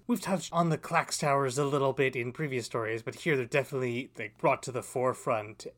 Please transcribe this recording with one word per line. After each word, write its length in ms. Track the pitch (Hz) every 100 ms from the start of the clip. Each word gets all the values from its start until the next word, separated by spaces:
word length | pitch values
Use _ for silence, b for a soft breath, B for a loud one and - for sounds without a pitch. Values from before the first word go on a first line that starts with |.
| -
we've 140 | 233
touched 320 | 175 185 -
on 160 | 165 170
the 100 | 151
Clacks 400 | - 165 - -
Towers 400 | 151 139 135 123
a 60 |
little 280 | 143 143 135
bit 220 | 131 131
in 160 | 131 120
previous 340 | 120 151 131
stories, 380 | 110 123 110 113
but 140 | 131 -
here 200 | 170 139
they're 80 |
definitely, 680 | 117 147 127 139 127 120 127 -
like, 220 | 107 -
brought 240 | 156 131
to 80 | -
the 100 | 117
forefront 840 | - 131 127 113 147 113 104 107 -